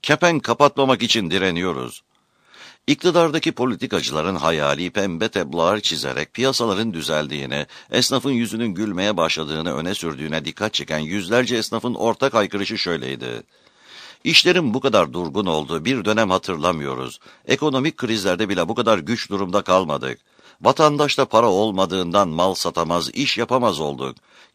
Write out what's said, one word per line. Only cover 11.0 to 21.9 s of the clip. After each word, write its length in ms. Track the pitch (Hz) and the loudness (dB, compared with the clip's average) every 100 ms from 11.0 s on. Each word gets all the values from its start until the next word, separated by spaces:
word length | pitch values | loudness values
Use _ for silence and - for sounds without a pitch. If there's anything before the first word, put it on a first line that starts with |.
| 78 101 87 117 127 120 | -4 -6 0 0 0 -4
esnafın 380 | - 113 120 | -4 -6 -6
ortak 400 | 113 113 104 135 | -2 -2 0 0
haykırışı 440 | 113 98 101 98 107 | 2 0 -2 -4 -4
şöyleydi: 640 | 90 82 64 67 64 58 - _ _ _ - - - - | -4 -4 -4 -8 -8 -10 -14 _ _ _ -20 -20 -20 -6
"İşlerin 500 | - 170 185 180 143 | 2 4 4 2 2
bu 60 | 120 | 0
kadar 320 | 135 104 78 | 2 2 2
durgun 340 | 85 85 71 92 | -2 -4 -2 0
olduğu 380 | 78 73 82 | -2 -2 -4
bir 200 | 90 131 | -2 -2
dönem 260 | 98 107 104 | 0 0 2
hatırlamıyoruz. 920 | 92 - 85 82 80 69 64 64 - - - - | 0 -2 -2 0 0 -4 -6 -10 -14 -20 -18 -2
Ekonomik 500 | - 151 131 147 - | 0 2 0 -2 -4
krizlerde 520 | 120 110 95 90 104 | -4 -2 0 0 0
bile 200 | 92 85 | 0 -2
bu 60 | |
kadar 240 | - 113 101 | 0 2 2
güç 320 | 78 113 - | 0 -6 -4
durumda 320 | 98 95 98 | -4 -2 -2
kalmadık. 560 | 92 92 85 71 65 57 _ _ - _ | 4 2 2 -4 -4 -10 _ _ -20 _
Vatandaşta 640 | 107 135 151 147 147 - | 2 6 4 4 0 2
para 240 | 135 113 117 | 4 4 6
olmadığından 800 | 95 110 95 95 | 4 2 2 0